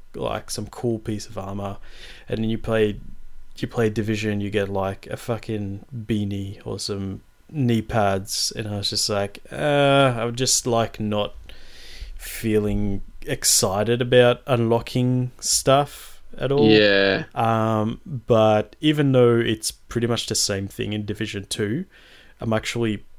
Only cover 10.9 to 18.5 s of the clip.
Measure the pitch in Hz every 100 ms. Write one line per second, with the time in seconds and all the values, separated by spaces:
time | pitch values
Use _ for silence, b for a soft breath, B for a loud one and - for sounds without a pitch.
10.9 | - 107 104 101 - - B B B B
11.9 | B B B - - 113 107 104 101 104
12.9 | 98 - - - 131 - - 107 98 110
13.9 | 120 123 123 120 120 - 120 113 117 -
14.9 | 127 123 127 127 - - - - 135 143
15.9 | - - - - - 131 139 110 107 104
16.9 | 98 98 98 160 - 113 113 110 110 107
17.9 | 120 - 131 - 113 110